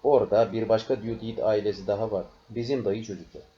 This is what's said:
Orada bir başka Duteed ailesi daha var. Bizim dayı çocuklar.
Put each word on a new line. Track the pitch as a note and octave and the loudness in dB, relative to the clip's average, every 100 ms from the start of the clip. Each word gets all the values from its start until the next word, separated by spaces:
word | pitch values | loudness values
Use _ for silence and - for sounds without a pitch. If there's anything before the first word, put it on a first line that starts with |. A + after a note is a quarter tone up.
Orada | D3 C3+ G#2 G#2+ A2 | 6 4 6 4 4
bir | A2 A2 | 0 2
başka | A2 - B2+ | 0 2 -4
Duteed | A2 A2+ A2+ A2+ | -4 -6 -8 -2
ailesi | A2 G#2 G#2 F#2+ F#2+ | 0 2 0 -4 -4
daha | G2+ A2 | -2 -2
var. | G2 F2 _ _ | -4 -6 _ _
Bizim | A2+ A#2 C3+ | -8 -2 -2
dayı | G2+ G#2 | 0 -4
çocuklar. | A2 F#2 E2 - - | -6 -12 -12 -18 -20